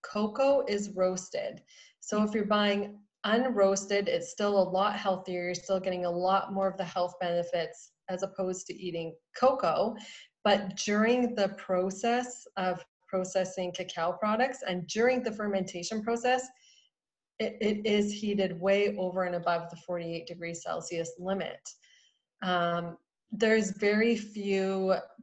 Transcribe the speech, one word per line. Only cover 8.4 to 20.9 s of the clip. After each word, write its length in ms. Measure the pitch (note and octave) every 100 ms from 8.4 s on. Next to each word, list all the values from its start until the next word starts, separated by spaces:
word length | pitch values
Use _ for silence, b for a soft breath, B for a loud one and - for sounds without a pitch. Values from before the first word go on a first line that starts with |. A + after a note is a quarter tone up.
| F#3 F#3 -
to 80 | -
eating 400 | F3+ E3 E3 D#3+ _ -
cocoa. 600 | B3+ C4 F3 D#3 G#3+ A3 B B B _ G#3
But 320 | G3+ G3 E3+ -
during 500 | G#3 A3 B3 A#3+ A#3+
the 140 | G3
process 1000 | G3+ - F3+ F#3 F#3+ A#3 A#3+ B3 - - -
of 300 | F#3 F3 - _ _
processing 680 | F#3 F#3 F#3+ F#3 F#3+ F3+
cacao 400 | F3 F#3 - E3
products 460 | F3+ G#3+ A3 C4 - -
and 220 | F3+ E3+
during 340 | G#3+ A#3+ B3+
the 120 | A3+
fermentation 680 | G#3 G#3 G3 F#3 F3 F3 A3
process, 460 | G#3+ A#3 B3 B3+ B3+ b b b b _ _ _ _ _
it, 180 | A3 -
it 260 | G#3+ G#3 A3
is 280 | G#3 G#3
heated 440 | - G#3 G3+ F#3+ E3
way 360 | F#3 G3+ G3+ G3+
over 260 | F#3 F3+
and 120 | F3+ F3
above 340 | E3+ E3+ E3
the 60 | E3+
forty-eight 500 | - F3 E3+ E3+ E3
degrees 360 | F3 E3+ E3
Celsius 480 | E3+ D#3+ E3